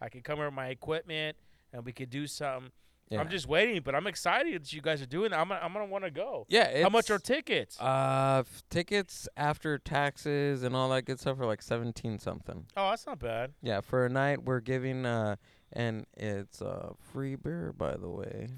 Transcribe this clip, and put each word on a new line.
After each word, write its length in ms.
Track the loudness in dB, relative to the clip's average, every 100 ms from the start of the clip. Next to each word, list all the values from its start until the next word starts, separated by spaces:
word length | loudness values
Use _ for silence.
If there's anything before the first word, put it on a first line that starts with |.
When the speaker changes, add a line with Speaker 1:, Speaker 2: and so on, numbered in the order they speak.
Speaker 1:
I 80 | -12
can 100 | -10
come 180 | -6 -4
with 140 | -2
my 140 | -4 -6
equipment, 680 | -6 -4 -4 -2 -4 -4 -6 -18 -20 _
and 100 | -12
we 80 | -10
could 160 | -8 -6
do 160 | -6 -6
something." 440 | -4 -4 -4 -10 _ _ _ -4
Speaker 2:
Yeah. 100 | -2
Speaker 1:
I'm 100 | 0
just 160 | -2 2
waiting, 320 | 4 4 2
but 120 | 0
I'm 120 | -2 -2
excited 460 | -2 2 2 2 -4
that 60 | -6
you 120 | -4
guys 180 | 0 0
are 60 | -2
doing 240 | -2 0
that. 100 | 0
I'm, 100 | 0
I'm 220 | 0 -4
gonna 140 | -4 -4
wanna 240 | -4 -6
go. 340 | -4 -4 -4 4
Speaker 2:
Yeah, 320 | 6 6 6
Speaker 1:
How 80 | 6
much 200 | 6 4
are 40 |
Speaker 2:
it's, 100 | 2
Speaker 1:
tickets? 560 | 2 0 2 0 0 -2
Speaker 2:
uh, 600 | 2 4 4 4 6 6 2
f-, 160 | -6 -4
tickets 580 | -2 2 0 0 -8 -10
after 440 | 0 0 2 0 -2
taxes 840 | 0 2 2 0 -2 2 2 2
and 140 | 0 2
all 140 | 4
that 160 | 2 0
good 120 | -2
stuff 220 | -2 0
are, 60 | 0
like, 160 | 0
seventeen 560 | -2 -2 -2 -4 -4 -4
something. 480 | -4 -6 -8 -12 -6 0
Speaker 1:
Oh, 140 | 0
that's 160 | 0 -4
not 120 | -6
bad. 360 | -4 -4 -4 -6
Speaker 2:
Yeah, 180 | -2 -2
for 240 | 2 2
a 60 | 2
night 320 | 2 2 0
we're 180 | 0 -2
giving, 460 | 0 -2 -2 -2 0
uh, 300 | 2 0 -2 _ _ -10
and 320 | -2 -2 -2 -8 -8
it's, 420 | -4 -4 -6 -8
uh, 320 | -6 -6 -8 -14
free 340 | -12 -6 -6
beer, 380 | -6 -6 -6 -6
by 240 | -2 -2 -2
the 140 | -6
way. 380 | -8 -8 -8 -8